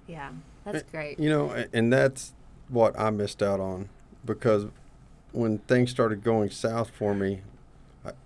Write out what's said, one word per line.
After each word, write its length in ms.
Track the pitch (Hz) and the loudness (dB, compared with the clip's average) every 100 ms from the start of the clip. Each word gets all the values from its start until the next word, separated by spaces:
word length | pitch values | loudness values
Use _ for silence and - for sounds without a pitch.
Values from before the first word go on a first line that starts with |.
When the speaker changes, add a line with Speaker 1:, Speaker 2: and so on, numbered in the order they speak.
| - | -18
Speaker 1:
Yeah, 220 | 160 139 156 - - | -14 -14 -16 -20 -16
that's 140 | 202 156 | -8 -8
Speaker 2:
Uh, 80 | - | -8
Speaker 1:
great. 300 | 160 151 143 | -10 -10 -2
Speaker 2:
you 100 | 151 | 2
know, 220 | 151 143 | 2 0
a-, 160 | 117 - | -4 -2
and 200 | 117 117 | 0 4
that's 420 | 131 135 135 - - - - - | 6 4 0 -12 -18 -20 -20 -4
what 300 | 120 110 - | 4 4 4
I 120 | 110 | 0
missed 300 | 104 101 - | 0 -4 0
out 200 | 101 98 | 0 0
on, 280 | 95 92 95 - - - - | -2 -6 -10 -16 -20 -12 -8
because 400 | 110 120 107 104 - - - - - - | 0 2 2 0 -10 -20 -20 -20 -20 -10
when 280 | - 113 107 | -2 0 -2
things 320 | - 123 123 | 2 2 2
started 320 | 123 117 101 | 2 0 0
going 260 | 113 113 101 | 2 2 0
south 400 | - 113 113 113 | -2 -4 -2 -6
for 240 | - 104 | -4 -2
me, 280 | 101 98 95 98 - - - - - | 0 -2 -4 -10 -20 -20 -20 -20 -18
I, 60 | - - | -16 -16